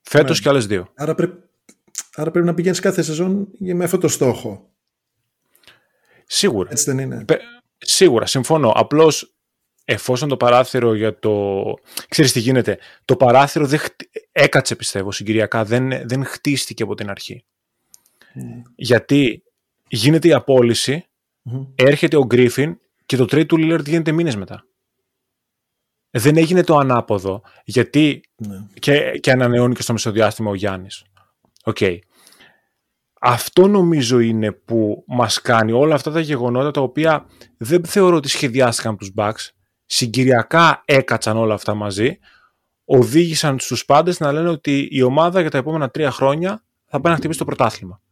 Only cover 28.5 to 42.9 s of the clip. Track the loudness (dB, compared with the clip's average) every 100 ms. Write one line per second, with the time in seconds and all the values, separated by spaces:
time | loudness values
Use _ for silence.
28.5 | -14 -18 -6 0 0 0 -2 0 2 2
29.5 | 2 0 -2 -4 -4 -2 0 0 0 -6
30.5 | -4 -6 -8 -14 -20 _ _ _ _ _
31.5 | _ -10 -2 -2 -2 _ _ _ _ _
32.5 | _ _ _ _ _ _ _ -2 0 0
33.5 | 4 6 6 4 2 2 2 4 2 -2
34.5 | -4 -4 0 0 -4 -4 0 0 0 0
35.5 | 2 2 2 2 2 -2 -4 -4 -4 -2
36.5 | -2 -2 -2 -4 0 0 0 -4 _ -20
37.5 | _ -2 -2 0 2 4 2 0 -4 -2
38.5 | 2 0 0 -6 -8 -8 -4 -4 -6 -16
39.5 | _ _ _ _ -6 -2 0 4 2 2
40.5 | 2 4 2 2 2 2 -4 -2 -2 0
41.5 | -2 -4 -4 -6 -2 -2 -4 _ _ _
42.5 | _ _ _ 2